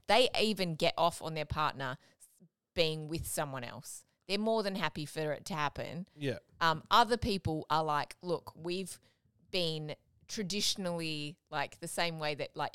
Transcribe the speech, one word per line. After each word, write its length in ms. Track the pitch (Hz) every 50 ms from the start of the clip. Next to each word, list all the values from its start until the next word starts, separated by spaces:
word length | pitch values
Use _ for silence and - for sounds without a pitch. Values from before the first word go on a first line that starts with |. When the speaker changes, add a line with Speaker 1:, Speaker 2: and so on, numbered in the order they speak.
| _ -
Speaker 1:
They 200 | 202 233 262 - - -
even 320 | 208 220 214 180 190 175 160
get 220 | 147 170 165 - -
off 240 | 165 170 - -
on 140 | - 160 160
their 100 | 156 151
partner 520 | 147 - 156 156 143 - 127 139 131 131 - _ - _ _ - - _ _ 190 - _ _ _ _ -
being 340 | 180 165 160 156 156 156 151
with 200 | 160 160 - -
someone 360 | - - 156 143 135 131 120
else. 400 | 117 110 113 - - - - - _ _ _ _ -
They're 120 | 190 202
more 240 | 214 220 226 226 208
than 100 | 202 190 185
happy 280 | 175 156 - 156 151
for 260 | 139 - - 156 151
it 140 | 143 - -
to 80 | - -
happen. 540 | 156 147 143 - - 127 - - 170 185 - _ 151
Speaker 2:
Yeah. 220 | 147 139 113 - - _ - -
Speaker 1:
Um, 220 | 170 165 156 156 - -
other 280 | 202 220 240 214 240 233
people 500 | - 247 202 190 - 160 160 156 - -
are 140 | 143 156 160
like, 320 | 156 147 147 139 - - - -
"Look, 280 | 180 170 143 - - -
we've 440 | - 160 175 175 190 190 175 - - _ _ _ _ _ _ _ _ _ _
been 420 | - 190 175 160 160 156 156 151 147 - _ _ _ _ _ -
traditionally, 1080 | - 233 214 170 190 208 208 - - - 190 175 175 170 165 160 156 151 147 147 170 - _ _
like, 280 | 151 151 139 113 - -
the 60 | - 170
same 300 | - - 170 170 165 160
way 160 | 156 151 151
that, 160 | 135 143 - -
like, 160 | 151 147 - -